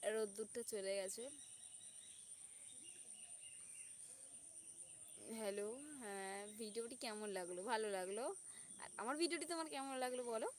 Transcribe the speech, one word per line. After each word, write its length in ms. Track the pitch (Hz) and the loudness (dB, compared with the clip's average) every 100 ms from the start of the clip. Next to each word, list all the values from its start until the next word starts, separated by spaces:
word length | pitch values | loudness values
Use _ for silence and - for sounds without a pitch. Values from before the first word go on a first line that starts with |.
| 202 220 | 6 6
রোদ্দুরটা 460 | 214 202 220 240 226 | 4 2 -2 0 0
চলে 200 | 214 190 196 | 2 4 4
গেছে। 240 | 190 208 247 294 - - - - - - - - - - - - - - - - - - - - - - - - - - - - - - - - - - - - - - 104 226 | 4 0 -4 -6 -12 -12 -12 -12 -12 -14 -14 -12 -12 -12 -12 -12 -12 -10 -10 -10 -10 -10 -10 -10 -10 -10 -10 -10 -10 -10 -10 -10 -10 -10 -10 -10 -10 -10 -10 -10 -10 -10 -4 2
হ্যালো, 280 | 214 202 208 247 294 294 | 2 4 2 0 -6 -6
হ্যাঁ, 380 | 226 196 190 196 208 214 | -2 0 0 0 -4 -4
ভিডিওটি 360 | 220 214 233 254 | -2 0 -2 0
কেমন 240 | 254 214 214 190 | -2 0 0 0
লাগলো? 220 | 175 180 196 | 0 0 2
ভালো 160 | 226 214 196 | 4 4 4
লাগলো। 260 | 185 202 269 403 - - - - | 2 2 0 0 -8 -14 -14 -10
আর 80 | - - | -8 -2
আমার 140 | 214 294 | 2 6
ভিডিওটি 240 | 339 320 311 | 6 6 2
তোমার 160 | 330 311 | 2 2
কেমন 220 | 277 269 262 | 2 2 4
লাগলো 180 | 254 254 240 | 4 4 2
বলো? 140 | 226 285 | 4 4